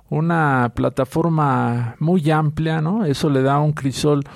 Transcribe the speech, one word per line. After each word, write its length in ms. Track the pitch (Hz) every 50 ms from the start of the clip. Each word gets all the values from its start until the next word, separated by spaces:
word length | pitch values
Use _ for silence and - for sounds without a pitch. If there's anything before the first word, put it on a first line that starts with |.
| _ -
una 640 | 151 147 160 170 170 160 156 143 135 127 120 117 -
plataforma 1200 | - 127 131 - - 131 - - 160 165 170 160 156 147 139 127 123 120 120 117 120 120 117 - -
muy 320 | 151 165 180 190 143 160
amplia, 500 | 156 156 156 147 156 - 160 160 160 160
¿no? 240 | 156 160 202 233 202
Eso 260 | 147 135 - - 151
le 120 | 139 131
da 160 | 131 135 139 143
un 140 | 151 151
crisol 500 | 147 143 131 135 127 - - 147 147 143 139 - -